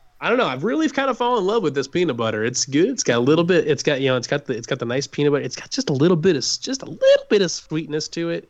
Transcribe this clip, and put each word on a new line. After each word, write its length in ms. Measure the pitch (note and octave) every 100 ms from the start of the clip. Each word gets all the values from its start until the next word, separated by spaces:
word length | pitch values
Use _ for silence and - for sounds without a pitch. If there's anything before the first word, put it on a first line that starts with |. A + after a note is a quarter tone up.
| _ _
I 80 | D3+
don't 100 | B3
know. 80 | F3
I've 160 | B2+
really 260 | F#3+ D4 D#4
kind 220 | - C#4
of 60 | C4
fallen 220 | B3 B3
in 40 | F#3
love 140 | A3+
with 140 | D#3+ C#3
this 120 | C3
peanut 300 | E3+ F3 A#2+
butter. 260 | A2+ G#2+
It's 220 | A#2 C3 -
good. 240 | C#3+ G#3+
It's 140 | B3
got 140 | - A#2+
a 20 |
little 240 | B2 D#3+
bit, 240 | E3+ F3 D#3
it's 160 | C#3
got, 180 | - C3+
you 60 | C3+
know, 80 | B2+
it's 120 | -
got 180 | C#3+ -
the, 120 | A#2
it's 80 | -
got 140 | C3+
the 60 | A#2
nice 200 | C3 C#3
peanut 280 | - D3
butter. 120 | C#3+ B2+
It's 100 | -
got 140 | -
just 220 | - C4
a 20 |
little 240 | C3 E3 F3
bit 180 | F#3 C#3+
of, 60 |
just 400 | - - - C4+
a 40 | -
little 400 | - C5+ C#5 -
bit 140 | G#3
of 80 | F3
sweetness 560 | - - D#3 D3 D3+ -
to 220 | E3+ E3+
it. 200 | E3+ -